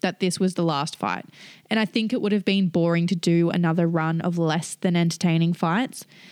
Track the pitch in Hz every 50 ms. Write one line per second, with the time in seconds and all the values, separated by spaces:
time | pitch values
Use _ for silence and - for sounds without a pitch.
0 | - 185 175 - 196 185 175 - 190 185 175 - 170 165 151 139 147 160 - -
1 | - 101 90 - - - - - - - - - _ _ 220 220 214 - - 240
2 | 220 214 254 254 - 208 202 208 185 - 196 196 190 175 - 175 165 170 170 170
3 | 170 175 196 170 - - 170 170 170 165 - 180 175 165 160 180 170 165 170 165
4 | 160 160 165 165 - 180 170 175 165 160 156 170 160 - - - - 185 175 170
5 | 170 170 165 - - 175 165 165 165 170 175 - - 165 170 220 262 262 - -
6 | - - - - - -